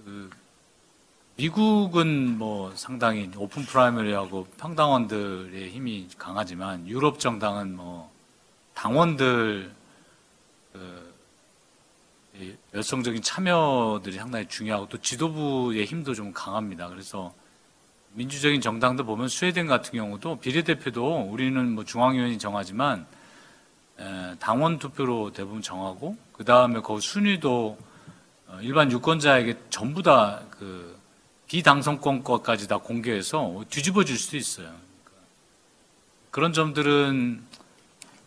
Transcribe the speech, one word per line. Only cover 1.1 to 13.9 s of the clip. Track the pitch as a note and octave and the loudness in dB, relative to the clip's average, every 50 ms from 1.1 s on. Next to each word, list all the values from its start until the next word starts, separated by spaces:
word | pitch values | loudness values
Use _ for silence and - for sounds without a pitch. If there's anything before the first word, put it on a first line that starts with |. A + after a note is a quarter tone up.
| _ _ _ _ _ | _ _ _ _ _
미국은 | - C#3+ E3 D#3+ G#3+ G#3+ A3 G#3+ G#3 G3+ F3+ E3+ E3+ D#3+ D#3+ D3+ C#3 C3 B2 A#2 | -4 -4 0 2 4 6 6 6 6 4 4 4 4 4 4 4 2 2 0 0
뭐 | A2 A2 A2 G#2+ G2+ F#2+ F#2 F#2+ | -2 -2 -4 -4 -4 -6 -8 -10
상당히 | - - - B2+ A#2+ A#2+ A2+ A2 G#2+ G2+ F2+ F#2 | -12 -12 -10 -4 0 0 0 2 0 -4 -6 -8
오픈 | G2+ G2+ G2 - D3 C3+ | -8 -8 -8 -8 -8 -6
프라이머리하고 | - - C3 B2+ A#2+ A#2+ A2+ G#2+ G#2 G#2 G2 G2 F2+ G2 F#2+ F#2 - - | 0 4 6 6 6 4 2 0 0 -2 -2 -4 -4 -6 -8 -8 -10 -12
평당원들의 | - - E3 E3 D#3 D3+ D3 C3+ B2 A#2 G2+ G#2+ G#2 G2+ G2 F#2+ F#2 F#2 F#2 F#2 F#2+ F#2+ F#2 | -12 -12 -4 0 2 4 4 4 4 2 0 -2 -4 -4 -4 -6 -8 -8 -10 -12 -12 -12 -10
힘이 | G2 B2+ C3+ A#2+ G#2+ G2 F2+ F2 - | -10 -8 -8 -6 -6 -8 -8 -12 -14
강하지만 | - - F2+ F#2 G#2 G#2+ F2 F2+ F2 F#2+ F#2+ F#2 F2 E2+ | -14 -12 -8 -6 -6 -6 -6 -6 -8 -8 -8 -8 -8 -8
유럽 | F#2 A2+ C3 C#3+ D3+ C#3+ - | -8 -2 0 2 2 2 0
정당은 | - B2+ A#2 G2+ A2 G#2 G2+ G#2 G2+ F#2+ F#2 | -2 -2 -2 0 -2 -2 -2 -2 -4 -6 -8
뭐 | F2 F2 F2 F2 E2+ D#2+ - - _ _ _ _ _ _ _ _ _ _ _ - | -10 -12 -12 -12 -14 -16 -18 -20 _ _ _ _ _ _ _ _ _ _ _ -10
당원들, | - - G#2+ B2 D3+ E3+ E3+ D#3 C3+ C3+ B2+ B2 A#2+ A2+ A2 G#2 G2 F#2+ F2+ - - - - - - _ _ _ _ _ _ _ _ _ _ _ _ _ _ - | -6 -2 2 4 4 4 4 4 4 4 4 4 4 2 0 -2 -4 -6 -10 -16 -20 -20 -20 -20 -20 _ _ _ _ _ _ _ _ _ _ _ _ _ _ -20
그, | F#2+ F#2 F#2 F2+ F2 E2+ E2+ E2+ _ _ _ _ _ _ _ _ _ _ _ _ _ _ _ _ _ _ _ _ _ _ _ - | -20 -18 -18 -18 -20 -20 -20 -20 _ _ _ _ _ _ _ _ _ _ _ _ _ _ _ _ _ _ _ _ _ _ _ -18
이 | G2 F#2+ F#2 G2+ - _ _ - | -16 -16 -14 -16 -18 _ _ -6
열성적인 | G2+ G#2+ - C#3 B2+ A#2 B2 A2+ A2+ | -6 -4 -2 -2 -2 -2 -2 -2 -2
참여들이 | G2+ - - F#3+ F#3+ F3+ F3 E3 D#3 D3 C3+ B2 A2+ A2 | -4 -4 -2 0 2 4 4 4 4 4 4 4 2 2